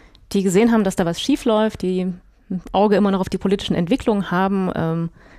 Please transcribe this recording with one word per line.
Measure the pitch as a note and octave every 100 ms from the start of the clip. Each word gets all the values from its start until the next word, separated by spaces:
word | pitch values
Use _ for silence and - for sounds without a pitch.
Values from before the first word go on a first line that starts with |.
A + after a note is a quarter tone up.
| - - -
die | G3+
gesehen | G3 F3+ A#3
haben, | A3+
dass | F#3+ -
da | E3+
was | E3+
schief | - D4
läuft, | A#3+ G#3+ A3 -
die | F#3 F#3 F#3 F3+ - _ -
ein | F#3 -
Auge | - G#3 G3+
immer | G3+
noch | F#3+
auf | F#3+
die | F#3+
politischen | G3 G3+ - F3
Entwicklungen | E3+ B3+ - G#3 F3
haben, | F3+ F#3+ G3 F#3 -
ähm, | E3 E3 E3 - -